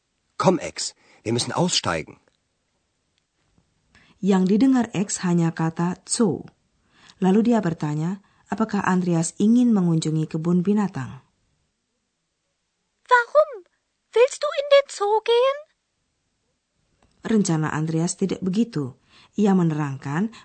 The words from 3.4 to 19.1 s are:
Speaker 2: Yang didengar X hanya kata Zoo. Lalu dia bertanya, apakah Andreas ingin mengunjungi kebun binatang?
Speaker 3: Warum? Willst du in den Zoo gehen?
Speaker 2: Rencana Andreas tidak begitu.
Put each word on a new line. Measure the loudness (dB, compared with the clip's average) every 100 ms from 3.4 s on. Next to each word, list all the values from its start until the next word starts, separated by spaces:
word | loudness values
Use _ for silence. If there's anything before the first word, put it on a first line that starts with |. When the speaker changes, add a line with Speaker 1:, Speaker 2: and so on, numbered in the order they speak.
| _ _ _ _ _ _ _ -6
Speaker 2:
Yang | 0 2 2 4
didengar | 4 2 0
X | -4 -6 -4
hanya | 0 2 0 0
kata | -4 -2 -4 -6
Zoo. | -8 -2 0 -2 -10 _ _ _ _ _ -20 -2
Lalu | 2 2 2
dia | 0
bertanya, | 0 -4 -6 -4 -6 -8 _ _ -10
apakah | -4 -2 -2
Andreas | 0 0 0 0 -2 0
ingin | 2 4 4 2
mengunjungi | 2 0 0 -4 -4
kebun | -4 0 0 0
binatang? | 0 -2 -6 -12 -14 _ _ _ _ _ _ _ _ _ _ _ _ _ _ _ _ _ _ 2
Speaker 3:
Warum? | 2 4 2 2 -4 -18 _ _ _ _
Willst | 2 2 2
du | -6
in | -4 4
den | 4 4
Zoo | -4 -2 0
gehen? | 2 2 2 -2 -10 _ _ _ _ _ _ _ _ _ _ _ _ _ _ _
Speaker 2:
Rencana | -2 0 2 0 -2 -4
Andreas | -4 -2 -4 -4
tidak | -4 -4
begitu. | -4 -2 -2 -4 -8 -12 _